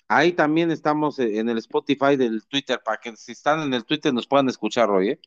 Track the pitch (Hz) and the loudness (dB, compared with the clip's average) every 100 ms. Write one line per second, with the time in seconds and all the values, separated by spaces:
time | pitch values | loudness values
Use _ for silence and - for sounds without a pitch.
0 | - 117 170 175 151 156 170 156 156 151 | -2 2 2 2 2 2 0 0 -2 0
1 | 151 135 117 104 113 113 - 151 - 135 | -2 -2 -2 0 -2 -2 -4 -4 -2 0
2 | 139 139 120 107 - 139 - 117 - 107 | 2 2 0 -4 -6 -6 -4 -4 -4 -8
3 | 120 107 - 117 147 156 147 123 - 151 | -10 -16 -16 -6 -2 -2 -2 -4 -4 -2
4 | 156 123 - 139 131 - 107 - 110 98 | 0 -2 2 2 2 -2 -4 0 2 2
5 | 98 147 | 0 -2